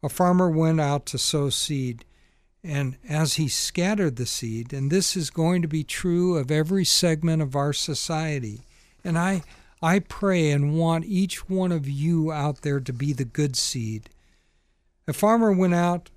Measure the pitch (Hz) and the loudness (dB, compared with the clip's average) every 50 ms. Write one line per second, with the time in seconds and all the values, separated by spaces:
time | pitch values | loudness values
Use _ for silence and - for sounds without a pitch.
0 | - - - - 185 180 180 180 185 175 160 156 160 165 160 160 151 143 143 143 | -6 -8 0 2 2 4 4 4 4 4 4 2 2 4 2 2 2 0 0 -2
1 | - - - 131 - - - 151 143 139 117 - - - 151 139 131 123 120 120 | -4 -6 -6 -4 -2 0 0 0 0 0 -2 -2 -2 -2 -2 -4 -4 -4 -6 -8
2 | - _ _ _ _ _ _ _ _ _ _ _ - 175 147 143 143 131 131 - | -14 _ _ _ _ _ _ _ _ _ _ _ -12 -6 -4 -2 -2 -2 -6 -8
3 | - - 147 151 160 147 - - 156 131 - - - - - - 175 190 214 208 | -8 -4 0 0 2 2 2 0 0 0 -2 -2 -4 -4 -2 0 0 0 0 0
4 | 190 156 127 117 123 110 - - - 113 113 113 117 120 143 139 135 139 165 190 | 0 0 0 -2 -6 -4 -4 -6 -6 -6 -6 -6 -8 -8 -6 -4 -2 0 0 2
5 | 190 - - 190 160 - - 165 160 165 180 180 170 160 151 160 147 - - - | 0 0 -2 -2 -4 -4 -2 0 2 2 2 2 0 0 -2 -4 -4 -4 -6 -4
6 | - 180 170 175 175 185 180 156 135 123 151 151 156 156 190 196 180 - - - | 0 0 2 2 2 2 2 0 0 0 0 0 2 2 2 2 2 2 2 2
7 | 180 175 160 156 160 165 160 156 151 135 131 143 143 147 139 - - - 147 127 | 2 2 0 2 0 0 2 2 0 0 -2 -2 0 0 -2 -2 -4 -4 -4 -6
8 | - - 165 156 160 156 151 139 123 110 104 113 - - _ _ _ _ _ _ | -4 -4 -4 -4 -4 -4 -4 -6 -6 -8 -10 -12 -16 -20 _ _ _ _ _ _
9 | _ 185 165 165 170 190 196 180 - - - - - _ _ _ - 165 180 202 | _ -2 0 0 2 0 0 -2 -4 -8 -20 -20 -20 _ _ _ 0 2 2 2
10 | 180 - - - - 196 190 175 160 151 143 143 143 147 151 165 165 165 165 165 | 2 -2 -8 -2 0 2 2 4 4 2 2 2 2 0 2 2 2 2 0 0
11 | 165 - 202 180 196 180 - - - - 185 185 185 180 170 160 139 135 143 139 | -2 -2 0 0 0 0 -4 -10 -6 -4 -2 -2 0 0 0 -2 -2 -4 -4 -2
12 | 147 165 170 160 156 160 156 151 143 151 147 - - 151 143 139 127 - 127 117 | 0 0 2 2 0 0 -2 -2 -2 -2 -4 -4 -4 -2 -2 -2 -2 -4 -6 -4
13 | 139 147 143 123 139 113 - - 151 143 127 - - - - 127 113 110 110 110 | -2 -2 -2 -2 -4 -4 0 0 0 0 0 -2 -4 -2 -4 -4 -6 -6 -6 -8
14 | - - - _ _ _ _ _ _ _ _ _ _ _ _ _ _ _ _ _ | -10 -14 -20 _ _ _ _ _ _ _ _ _ _ _ _ _ _ _ _ _
15 | _ - 147 - - 208 226 233 226 214 196 185 185 180 175 170 175 175 175 175 | _ -8 -2 2 4 4 4 6 4 4 4 4 4 4 4 4 2 2 0 -2
16 | - - - | -6 -12 -20